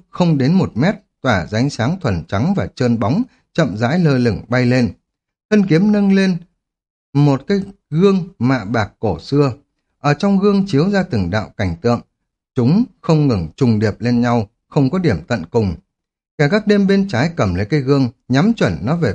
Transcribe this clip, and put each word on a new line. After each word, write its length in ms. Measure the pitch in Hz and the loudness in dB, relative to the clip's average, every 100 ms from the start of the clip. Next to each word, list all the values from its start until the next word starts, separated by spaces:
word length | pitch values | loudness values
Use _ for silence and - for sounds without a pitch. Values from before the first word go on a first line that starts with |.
| - | -8
không 280 | - 175 143 | -2 0 2
đến 160 | 127 | 2
một 180 | 185 127 | 2 0
mét, 200 | 104 170 220 _ _ | 0 -2 -2 _ _
tỏa 260 | 131 98 78 | -2 -2 -2
ra 120 | 107 | -2
ánh 120 | 139 | -2
sáng 300 | - 117 190 | -2 -4 -2
thuần 240 | 123 85 - | -4 -4 -4
trắng 260 | 98 156 | -2 -2
và 120 | 196 95 | -2 -4
trơn 320 | - 123 117 | -2 -2 0
bóng, 240 | 101 180 254 _ _ | 0 -2 -4 _ _
chậm 220 | - 151 101 | -4 -4 -2
rãi 220 | 117 180 | -2 0
lơ 200 | 165 131 | 2 2
lửng 220 | 120 90 - | 0 -2 -2
bay 180 | 123 123 | 0 2
lên. 260 | 127 113 - _ _ _ _ - | 2 0 -4 _ _ _ _ -2
Thân 160 | 214 185 | 0 2
kiếm 260 | 156 208 | 2 2
nâng 200 | 208 202 | 2 2
lên 240 | 196 190 170 - _ _ _ _ _ _ | 2 2 -2 -8 _ _ _ _ _ _
một 300 | 139 147 131 - | 2 2 2 -2
cái 140 | 202 196 - - | -4 -4 -12 -6
gương 380 | 151 196 190 165 - | 0 2 2 -2 -2
mạ 260 | 120 131 | 0 0
bạc 280 | 98 120 101 _ | -2 -4 -4 _
cổ 200 | 107 80 | -6 -6
xưa. 320 | - 143 139 - _ _ _ _ | -2 0 0 -2 _ _ _ _
Ở 160 | 143 | -2
trong 240 | 147 202 196 | 0 0 2
gương 280 | 202 196 196 | 2 0 0
chiếu 240 | 135 185 | 0 0
ra 120 | 202 | 0
từng 280 | 180 110 87 | -2 -2 -2
đạo 220 | 107 - - | -4 -6 -6
cảnh 200 | 92 82 | -6 -2
tượng. 180 | 120 117 - _ _ _ _ | -2 -2 -4 _ _ _ _
Chúng 300 | - 120 196 254 _ | -2 2 2 0 _
không 280 | - 156 147 | 0 2 2
ngừng 200 | 101 80 - | 0 -4 -2
trùng 220 | 123 107 | 0 2
điệp 220 | 107 - | 0 -2
lên 200 | 120 120 | -2 0
nhau, 280 | 120 120 104 _ _ | 2 0 -2 _ _
không 220 | 156 131 | -2 0
có 80 | 190 | 0
điểm 180 | 170 82 - | -2 -2 -4
tận 180 | 117 82 | -8 -4
cùng. 240 | 120 101 80 _ _ _ _ _ - | -2 -2 -4 _ _ _ _ _ -4
Kẻ 100 | 143 | 0
gác 180 | 214 208 | 0 0
đêm 200 | 208 196 | 2 2
bên 220 | 196 196 | 2 0
trái 220 | 113 165 - | -2 -2 -2
cầm 180 | 107 | -2
lấy 120 | 87 104 | -2 -2
cái 140 | 151 | -2
gương, 280 | 131 139 123 - - | 0 0 0 -4 -4
nhắm 260 | 131 208 | 0 0
chuẩn 240 | 233 156 107 | 0 -2 -2
nó 140 | 104 170 | -4 -2
về 180 | 131 | -2